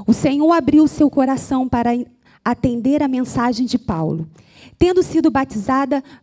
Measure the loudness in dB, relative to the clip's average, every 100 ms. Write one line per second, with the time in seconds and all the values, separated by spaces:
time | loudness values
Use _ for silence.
0 | -2 0 0 2 2 2 4 4 4 2
1 | 0 2 0 -2 -4 -4 -2 -2 -2 -2
2 | -6 _ _ _ -4 -2 -2 -2 0 0
3 | 0 -2 -2 -2 -2 -2 -2 -4 -4 -4
4 | -2 -4 -8 -16 _ -20 -18 0 2 2
5 | 0 0 0 0 -2 -4 -2 -2 0 -4
6 | -6 -14